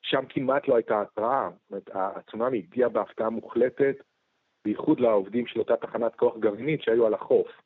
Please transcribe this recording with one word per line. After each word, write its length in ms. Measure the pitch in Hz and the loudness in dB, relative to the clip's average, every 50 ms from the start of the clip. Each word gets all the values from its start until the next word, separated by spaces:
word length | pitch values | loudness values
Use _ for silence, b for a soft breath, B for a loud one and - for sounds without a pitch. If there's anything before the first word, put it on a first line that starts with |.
שם 220 | - - - 135 135 131 | -4 -2 -2 -2 -2 -2
כמעט 380 | - 151 135 127 131 139 - | -6 -4 -2 0 0 0 2
לא 80 | - 127 | 2 2
הייתה 260 | 117 110 - 113 104 | 2 2 2 0 -2
התראה, 480 | 101 - _ - 104 117 135 135 113 90 | -2 -4 _ -4 -2 0 0 0 -2 -4
זאת 200 | 87 _ _ _ | -8 _ _ _
אומרת, 180 | 101 98 95 - - 98 95 98 - | -12 -12 -12 -8 -6 -4 -4 -4 -6
הצונאמי 400 | 95 - - - 107 117 127 131 | -10 -16 -14 -6 -4 -4 -2 -2
הגיע 300 | 110 82 - - 123 123 | -4 -6 -6 -2 0 0
בהפתעה 420 | 120 110 117 101 - - - 113 110 | 0 2 -2 -4 -4 -4 -4 -4 -4
מוחלטת, 680 | 117 110 - - - 120 120 131 - - 143 139 135 - - _ _ _ _ _ _ _ _ _ _ _ _ | -4 -6 -10 -6 0 0 0 0 2 0 0 0 0 -4 -10 _ _ _ _ _ _ _ _ _ _ _ _
בייחוד 340 | 104 107 - - - 156 - | -4 -4 -2 0 0 2 4
לעובדים 480 | 123 117 110 101 95 98 104 120 117 | 4 4 4 4 2 0 -2 -4 -4
של 120 | - - 117 | -2 -2 -4
אותה 160 | 107 - 117 | 0 0 0
תחנת 380 | - - 107 - 113 117 117 - | -2 -2 -6 -4 -2 -2 -2 0
כוח 220 | - - 120 117 | 2 0 0 0
גרעינית 440 | 113 110 110 101 104 120 147 156 139 | 2 -2 -2 -2 -2 -4 -4 -4 -2
שהיו 240 | - - 113 117 117 | 0 2 4 4 4
על 60 | 110 104 | 4 2
החוף. 340 | 95 - - 135 107 - - - - _ | 0 0 2 2 2 2 0 -6 -20 _